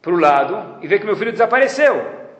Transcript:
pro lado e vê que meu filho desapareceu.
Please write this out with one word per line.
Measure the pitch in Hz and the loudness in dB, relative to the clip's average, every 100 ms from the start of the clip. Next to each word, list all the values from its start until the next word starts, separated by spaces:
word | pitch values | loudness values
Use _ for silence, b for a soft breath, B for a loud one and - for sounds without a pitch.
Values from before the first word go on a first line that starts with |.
pro | 165 175 | -2 2
lado | 151 143 139 208 - - | 4 4 0 -4 -10 -14
e | 147 | -2
vê | 196 | -2
que | 208 | 0
meu | 196 | -4
filho | 226 | -4
desapareceu. | - 226 254 269 - 285 - - - - | 0 2 2 0 2 2 2 -6 -12 -18